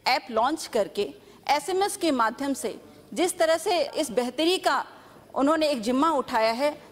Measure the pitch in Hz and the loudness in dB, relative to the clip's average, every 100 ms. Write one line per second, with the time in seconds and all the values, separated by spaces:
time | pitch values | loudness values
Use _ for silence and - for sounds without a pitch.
0 | - 277 - 220 247 320 - 233 196 - | -2 -2 -2 0 0 -2 -2 -2 -2 -2
1 | 202 - - - - 285 330 370 403 - | -6 -8 -20 -8 -2 0 0 0 0 0
2 | 339 262 220 240 277 269 220 - - - | 0 2 0 0 -4 -4 -6 -8 -14 -20
3 | - 208 349 - 320 320 403 359 - - | -10 -2 0 2 2 2 0 0 0 -2
4 | 302 214 247 247 330 370 349 269 - - | -2 -2 -2 0 0 2 2 0 -2 -12
5 | - - - - 277 320 311 285 214 254 | -20 -20 -8 0 2 4 2 0 0 2
6 | 320 294 247 240 220 226 294 294 - | 2 2 0 0 0 2 -2 -2 -10